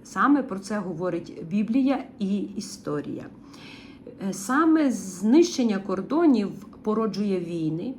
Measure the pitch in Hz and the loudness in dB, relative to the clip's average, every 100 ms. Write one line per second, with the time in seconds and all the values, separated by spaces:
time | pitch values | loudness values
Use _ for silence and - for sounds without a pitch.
0 | - - 226 285 - 190 - 208 185 160 | -10 0 4 4 2 -6 -6 -6 -4 -4
1 | 185 170 170 - 165 202 214 240 262 269 | -4 -4 -8 -14 -4 -2 2 2 2 0
2 | - - 190 202 - - - - - 147 | -4 -6 -4 -2 -4 -8 -10 -10 -6 -6
3 | 139 - - - - - - - - - | -6 -10 -12 -20 -20 -20 -20 -20 -20 -20
4 | - - 196 180 - 269 330 320 285 208 | -20 -8 -6 -6 -2 2 4 6 4 0
5 | 190 175 208 285 339 - 233 196 196 185 | -6 -2 4 6 6 2 0 0 -2 -6
6 | 190 294 339 233 196 - - - - 214 | -2 4 6 4 2 -6 -16 -8 -2 0
7 | 220 196 208 185 170 170 156 160 208 | -2 -2 -2 -2 -2 -4 -2 -2 -6